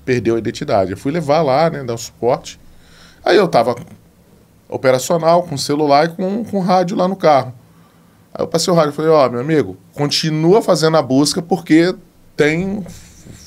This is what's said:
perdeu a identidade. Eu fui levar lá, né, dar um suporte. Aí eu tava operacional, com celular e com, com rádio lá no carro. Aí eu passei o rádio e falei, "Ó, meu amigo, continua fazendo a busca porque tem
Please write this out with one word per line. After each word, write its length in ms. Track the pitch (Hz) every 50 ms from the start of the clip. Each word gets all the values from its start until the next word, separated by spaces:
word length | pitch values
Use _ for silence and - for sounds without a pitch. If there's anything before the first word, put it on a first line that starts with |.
| -
perdeu 300 | - 123 123 101 113 113
a 40 | 113
identidade. 520 | 107 120 - - - 147 120 101 95 90
Eu 60 | 98
fui 160 | - - 139 156
levar 300 | 175 160 135 143 165 160
lá, 280 | 135 127 143 165 165
né, 140 | 143 143 135
dar 100 | 120 117
um 40 | 113
suporte. 600 | - - - - 113 117 139 165 - - - - - - - - - - - - - - - - -
Aí 120 | - -
eu 100 | 214 196
tava 300 | 165 165 123 117 123 117 - - - - - _ _ _ _ _ _ _ _ _ _ _ _ _ -
operacional, 760 | - - - 131 131 127 - - 175 165 160 165 170 175 -
com 120 | 175 143
celular 500 | 135 - - 143 147 156 147 139 143 160
e 20 | 170
com, 360 | 165 - 185 185 202 233 220
com 140 | - - 196
rádio 360 | 175 190 185 185 180 170 214
lá 100 | 220 185
no 80 | 185 190
carro. 380 | 190 - 156 147 131 120 123 117 - _ _ _ _ _ _ _ _ _ _ _ _ _ _ -
Aí 80 | - -
eu 60 | -
passei 240 | - 165 - 196 175
o 40 |
rádio 140 | 165 156 147
e 40 | 143
falei, 160 | 151 156 160
"Ó, 180 | 160 151 131 120
meu 120 | 120 120
amigo, 360 | 127 156 160 147 113 92 92 - _ _ -
continua 680 | - 143 143 - - - 160 156 151 156 165 196 233
fazendo 360 | - - 185 147 156 160 160
a 60 | 156 143
busca 380 | 123 131 135 151 147 - 180
porque 540 | 170 - 190 175 - - 156 160 170 185 - - - - _ _ _ _ _
tem 480 | - 147 151 156 165 190 196 202 220 175 - - - - - - - - - - - -